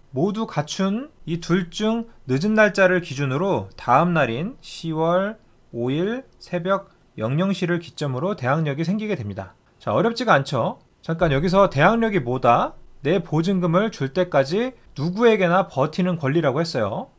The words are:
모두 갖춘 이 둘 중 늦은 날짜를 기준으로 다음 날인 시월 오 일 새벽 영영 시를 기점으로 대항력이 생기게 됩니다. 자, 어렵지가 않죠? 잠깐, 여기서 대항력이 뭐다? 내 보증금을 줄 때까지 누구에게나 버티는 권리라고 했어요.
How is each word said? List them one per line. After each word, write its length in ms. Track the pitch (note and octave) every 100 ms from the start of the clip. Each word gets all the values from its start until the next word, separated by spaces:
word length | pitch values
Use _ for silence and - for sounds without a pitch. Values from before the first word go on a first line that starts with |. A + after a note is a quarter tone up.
| _
모두 360 | C3 F#3+ G#3 A3+
갖춘 640 | - D3 - F#3+ G#3+ D4 - -
이 160 | E3+
둘 280 | - F3+ F3
중 380 | - G#3+ A3+ A3+ - -
늦은 260 | C3+ G3+
날짜를 480 | G#3+ G#3+ G3 F#3 F3+
기준으로 680 | E3+ C3+ C#3 C3+ G3 C#3 G2 -
다음 380 | - B2+ F3
날인 420 | E3 B2 A#2 F#3+ C4+
시월 760 | - - E3 D#3 E3 F3+ G3+ A3+ _ _ _
오 180 | B2 A#2+
일 320 | C#3+ F#3+ B3 - _
새벽 500 | - F3+ E3+ G3 - _ _ -
영영 340 | A2+ C#3+ G3
시를 260 | F#3+ E3+ F3
기점으로 560 | E3+ - D3 B2+ F3+ G#3
대항력이 480 | B2 D3+ D3+ C#3 E3
생기게 300 | G#3 G#3+ G3
됩니다. 380 | G#2 G2 F#2 - _ _
자, 160 | -
어렵지가 400 | A2 G#3+ A#3 A#3
않죠? 460 | D3+ C3+ C3 D3 B3+ _ _
잠깐, 300 | - E3 F3
여기서 380 | C3+ F3 F#3+ G3
대항력이 520 | C3+ E3+ A3+ A3+ G3
뭐다? 540 | A#2+ B2+ B2+ B2+ C4+ - - -
내 200 | C#3 F#3
보증금을 680 | - D3+ E3+ F#3+ F3 E3+ A3
줄 220 | - C3+
때까지 600 | F#3 F3+ C#3+ C3+ F#3+ B3+ - - -
누구에게나 720 | D#3 F#3+ A#3+ G#3+ F3+ F3+ F#3
버티는 500 | - D3+ D3+ F3+ E3+
권리라고 420 | C3 D#3 D3+ B2+
했어요. 480 | E3 C3+ G2+ A#2+ -